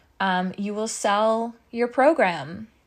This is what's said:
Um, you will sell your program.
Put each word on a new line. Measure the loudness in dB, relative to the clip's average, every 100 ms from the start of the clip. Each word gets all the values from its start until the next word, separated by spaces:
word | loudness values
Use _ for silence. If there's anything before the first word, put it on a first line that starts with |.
| _ -4
Um, | -2 0 -2 -4
you | -6
will | -4 -6
sell | -2 0 2 2 0 -2 -10 _
your | -4 -2
program. | 4 4 4 2 0 -8 -12 -16 _